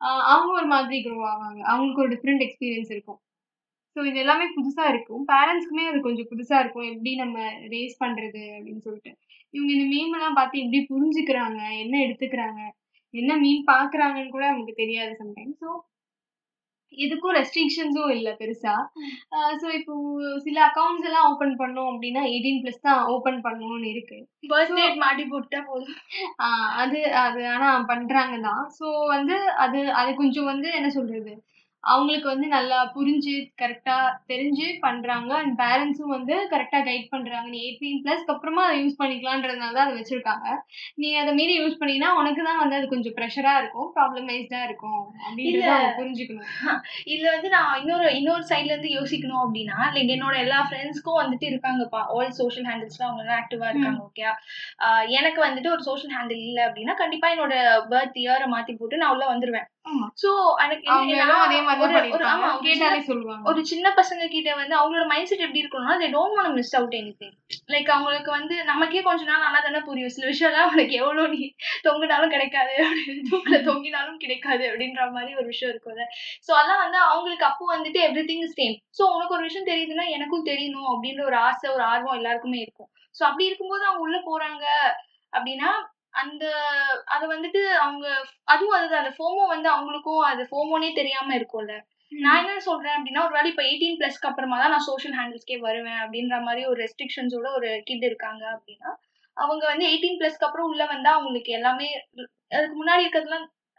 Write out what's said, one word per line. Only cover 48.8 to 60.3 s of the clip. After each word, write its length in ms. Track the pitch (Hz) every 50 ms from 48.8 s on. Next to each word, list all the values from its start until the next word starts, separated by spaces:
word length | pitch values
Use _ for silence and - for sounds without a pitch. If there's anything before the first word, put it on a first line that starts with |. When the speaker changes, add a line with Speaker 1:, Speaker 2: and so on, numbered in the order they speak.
| 302 294
Speaker 2:
யோசிக்கணும் 540 | 277 269 277 - 311 - - 254 262 254 254
அப்படின்னா, 360 | 226 220 220 214 208 196 220 254 294 -
like, 180 | 285 254 240
என்னோட 280 | 262 262 262 269 269 254
எல்லா 220 | 247 254 277 277 294
ஃப்ரெண்ட்ஸ்க்கும் 580 | 285 277 262 277 302 294 302 - 330 330 320
வந்துட்டு 260 | 294 269 254 247 302
இருக்காங்கப்பா, 560 | 285 262 254 - 262 254 254 240 233 - 220 - -
all 240 | - 247 254 254 -
social 320 | - 240 240 247 254 247
handles-ல 380 | 240 226 226 220 220 - - 247
அவங்க 200 | 240 233 220 220
எல்லாம் 160 | 226 233 233
ஆக்டிவா 300 | 233 - 240 233 233 226
இருக்காங்க, 320 | 254 285 277 262 - 208
Speaker 1:
ம். 60 | 202
Speaker 2:
ஓகேயா? 260 | - _ 220 220 220 220 220 - - - - - - - -
ஆ, 80 | - 226 226 226 220 226 254
எனக்கு 300 | 269 302 320 320 320 302
வந்துட்டு 280 | 277 262 262 254 339
ஒரு 120 | 339 - -
சோஷியல் 340 | 277 269 285 285 285 269
ஹேண்டில் 280 | 240 240 233 233 226 226
இல்ல 160 | 240 240 240 240
அப்படின்னா, 340 | 233 233 214 220 254 381
கண்டிப்பா 320 | - 339 320 330 320 330 339
என்னோட 260 | 330 330 294 269 269 254 247 233 226 220 220 226
பர்த் 300 | 240 254 269 262 262 254
இயரை 300 | 240 247 254 262 269 254
மாத்தி 280 | 233 233 233 247 233
போட்டு 200 | - 233 226 277
நான் 160 | 330 320 285 262
உள்ள 140 | 262 277 262
வந்துருவேன். 400 | 240 247 247 240 226 220 - - _ _ _
Speaker 1:
ஆமா. 220 | 311 302 254 214 214 -
Speaker 2:
So, 140 | - - 392